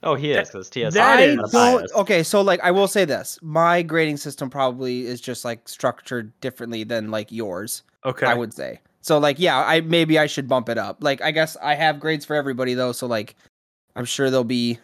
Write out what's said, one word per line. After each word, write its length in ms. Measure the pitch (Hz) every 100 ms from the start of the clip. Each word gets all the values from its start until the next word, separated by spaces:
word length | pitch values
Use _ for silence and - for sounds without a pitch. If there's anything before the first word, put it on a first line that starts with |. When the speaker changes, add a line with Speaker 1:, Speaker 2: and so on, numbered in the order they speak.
Speaker 1:
Oh, 120 | 165 139
he 180 | 147
Speaker 2:
That, 100 | 127
Speaker 1:
is, 60 | -
'cause 200 | 98 92
T 140 | -
S 120 | 113 190
M 60 |
Speaker 2:
that 180 | 240 240
Speaker 3:
I 40 |
Speaker 2:
is 100 | 170 123
Speaker 1:
is 120 | 107
Speaker 3:
don't. 0 | 233 240 247
Speaker 1:
biased. 140 | - -
Speaker 3:
Okay, 280 | 196 190
so, 180 | 165 208
like, 180 | 202 180
I 100 | -
will 160 | 185 196
say 180 | 208 175
this: 340 | 120 - -
my 400 | 160 156 165 175
grading 360 | 170 160 160 147
system 320 | 147 135 135
probably 560 | 139 131 123 131 123 123
is 160 | 123
just, 240 | - 120 123
like, 220 | 117 -
structured 720 | - 131 120 - 123 110 _
differently 440 | 135 - 117 117
than, 260 | 110 117 107
like, 200 | 110 107
yours. 520 | 113 110 87 107 - _ _ 135
Speaker 2:
Okay. 200 | 127 127
Speaker 3:
I 80 |
would 200 | 120 117
say. 260 | - 65 58 _ _
So, 160 | - 151
like, 220 | 147 139
yeah, 200 | 175 135
I, 220 | 139 160
maybe 380 | 165 170 160 156
I 60 | 151
should 200 | - 127
bump 200 | 131 117
it 80 | 113
up. 200 | 101 -
Like, 220 | 147 139
I 100 | 156
guess 240 | 156 160 -
I 140 | 139 147
have 240 | 160 147
grades 260 | 151 156 143
for 100 | 151
everybody 380 | 139 127 127
though, 180 | 127 127
so, 160 | 123 127
like, 280 | 113 104 - _ _ _ _ _ -
I'm 100 | 120
sure 240 | - 135
they'll 140 | 131
be 360 | 117 123 120 117